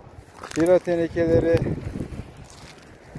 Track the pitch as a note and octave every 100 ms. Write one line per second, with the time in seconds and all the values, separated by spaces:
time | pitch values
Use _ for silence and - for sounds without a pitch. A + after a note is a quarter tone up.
0 | - - - - - D3+ E3+ F3+ F3+ E3+
1 | E3 F3 E3 E3 E3 E3 - - - -
2 | - - - - - - - - - -
3 | -